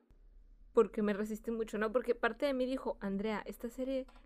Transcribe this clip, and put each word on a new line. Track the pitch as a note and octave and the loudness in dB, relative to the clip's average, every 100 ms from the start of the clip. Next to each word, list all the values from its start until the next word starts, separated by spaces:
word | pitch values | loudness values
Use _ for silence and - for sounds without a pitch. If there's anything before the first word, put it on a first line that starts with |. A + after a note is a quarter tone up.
| - - - - - - - | -12 -20 -20 -20 -20 -20 0
porque | A#3+ G#3 - | 4 4 4
me | G#3 | 0
resistí | G3+ G#3+ G#3 - | 0 -2 -6 -4
mucho, | A3+ A3+ G#3 | -4 -2 -2
¿no? | G#3+ | 0
Porque | B3 A#3 | 2 2
parte | A#3 A#3 A3+ C#4+ | 2 0 0 0
de | |
mí | C4 B3+ | 0 0
dijo, | C4 A#3+ - | -2 -4 -4
"Andrea, | G3 G3 A3 G#3 - | -4 -2 -2 -4 -6
esta | - A#3 | -10 -10
serie | C4 C4 C4 C4 - | -6 -4 -4 -6 -14